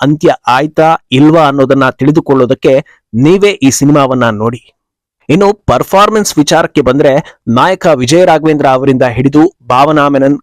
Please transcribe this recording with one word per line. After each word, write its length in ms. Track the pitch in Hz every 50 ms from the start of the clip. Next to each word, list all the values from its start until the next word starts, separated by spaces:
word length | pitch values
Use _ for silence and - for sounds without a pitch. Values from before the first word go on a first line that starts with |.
ಅಂತ್ಯ 340 | 135 139 151 151 - 160 131 - _
ಆಯ್ತಾ 500 | - 123 131 143 151 - - 156 160 165 - _ _
ಇಲ್ವಾ 340 | 131 131 147 156 160 170 156
ಅನ್ನೋದನ್ನ 440 | 139 139 143 131 123 135 135 131 131
ತಿಳಿದುಕೊಳ್ಳೋದಕ್ಕೆ 920 | - _ 131 139 151 170 - - 139 135 123 117 131 - - 151 135 139 160 _ _ _ _ _ -
ನೀವೇ 360 | 113 135 156 185 196 196 202
ಈ 200 | 190 - 135 135
ಸಿನಿಮಾವನ್ನ 600 | - - 139 143 151 147 139 127 127 123 120 117
ನೋಡಿ. 420 | 110 104 107 117 120 120 _ _ _ _ _ _ _ _ _ _ _ _ _ -
ಇನ್ನು 240 | 160 185 202 196
ಪರ್ಫಾರ್ಮೆನ್ಸ್ 840 | 208 - _ - 123 127 - - - 190 208 208 214 214 208 - - 156
ವಿಚಾರಕ್ಕೆ 420 | 143 - 165 156 165 165 _ 151
ಬಂದ್ರೆ 600 | 127 123 127 143 156 143 131 151 - - - _ _ -
ನಾಯಕ 380 | 117 123 143 175 190 180 -
ವಿಜಯ 380 | 175 151 127 127 120 156 175 185
ರಾಘವೇಂದ್ರ 420 | 175 160 156 151 156 151 147 139
ಅವರಿಂದ 360 | 139 131 127 135 143 131 123
ಹಿಡಿದು 500 | 131 123 113 123 127 135 139 151 160 185 - _ 123 117
ಭಾವನಾ 400 | 123 127 143 151 156 151 143 143
ಮೆನನ್, 300 | 143 135 135 139 143 135